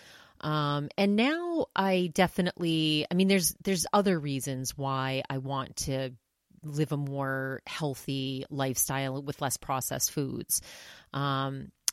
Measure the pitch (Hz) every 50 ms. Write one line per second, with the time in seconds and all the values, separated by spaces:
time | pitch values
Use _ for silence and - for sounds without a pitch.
0 | - - - - - - - - - 156 151 151 147 143 143 147 147 151 - -
1 | 202 208 202 208 233 277 311 339 349 349 339 320 - - - - 190 196 185 185
2 | 180 175 - - 185 170 - - 180 180 - - 175 165 160 160 156 156 156 151
3 | 147 - 175 180 190 190 196 190 165 - - - - 196 196 170 - - - 208
4 | 196 202 185 165 143 147 139 131 - 143 135 131 131 - - 139 139 135 135 131
5 | 131 135 135 135 - - 139 135 131 135 139 135 131 - - - - 143 135 131
6 | 135 131 127 - _ _ _ _ _ _ _ - - 151 143 147 156 - 151 143
7 | 143 139 139 139 139 135 135 135 135 135 135 - - - - - 160 143 131 -
8 | - - 135 135 135 135 135 131 135 - 147 139 135 135 123 - - - 131 135
9 | 139 135 131 139 143 139 139 - 147 131 - - - - 135 131 - - 135 131
10 | - - - 156 139 131 123 117 - - - - - - - - - - - -
11 | - - - 135 139 143 135 135 135 135 139 135 139 - - _ - -